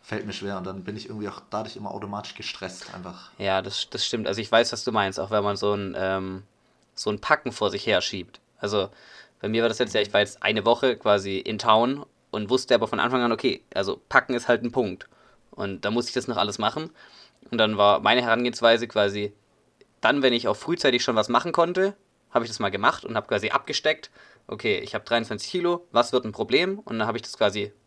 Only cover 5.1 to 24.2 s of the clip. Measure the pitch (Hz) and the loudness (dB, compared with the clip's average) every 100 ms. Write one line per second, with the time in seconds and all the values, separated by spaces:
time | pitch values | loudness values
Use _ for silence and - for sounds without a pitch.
5.1 | 95 95 107 101 101 104 101 98 - 95 | 0 0 0 0 0 0 0 -2 -2 -2
6.1 | 95 95 95 98 _ _ _ _ - - | -2 -4 -8 -14 _ _ _ _ -8 -4
7.1 | 104 - 151 - - 104 98 - 98 - | -4 2 2 2 -2 -2 -2 2 2 2
8.1 | 98 87 - _ _ 101 104 92 - - | -8 -10 -16 _ _ -2 -2 -2 -6 -20
9.1 | - - _ 104 110 117 110 117 110 104 | -20 -20 _ -2 2 0 0 0 0 2
10.1 | 101 104 - 98 110 104 120 135 113 110 | 2 0 0 -2 2 4 4 4 0 2
11.1 | 104 98 95 - 107 117 110 120 143 - | 2 2 -4 -4 -4 4 4 4 -2 -10
12.1 | _ _ 107 104 127 - 120 110 107 101 | _ _ -6 0 0 4 2 2 0 2
13.1 | 127 120 113 127 - _ - 98 - _ | 2 0 0 0 -2 _ -4 -2 -4 _
14.1 | 135 - 123 - 120 117 127 110 90 - | 2 2 -4 0 0 0 -2 -2 -4 -16
15.1 | _ _ _ _ - 98 95 104 113 117 | _ _ _ _ -10 -8 -4 -2 -2 -2
16.1 | 127 123 110 104 101 104 - 160 _ - | -4 -4 -2 -2 0 -2 -2 -10 _ -20
17.1 | - - _ - 117 110 107 101 101 101 | -20 -20 _ -10 2 2 6 6 6 4
18.1 | 120 120 113 120 110 117 113 113 110 101 | 4 4 2 0 2 4 4 2 0 0
19.1 | 101 104 - _ _ _ _ _ _ 110 | 0 -6 -8 _ _ _ _ _ _ 2
20.1 | 143 131 120 117 104 - 170 143 120 - | 4 4 2 0 -2 -2 0 2 2 2
21.1 | 113 104 120 175 165 170 175 190 202 _ | 0 2 2 0 0 0 2 0 -2 _
22.1 | _ _ 123 113 113 104 98 110 - - | _ _ -2 -2 -4 -4 2 0 0 -4
23.1 | 110 - 104 107 - - 147 156 160 - | -6 -2 -2 0 -2 -2 -2 0 -2 -6
24.1 | _ | _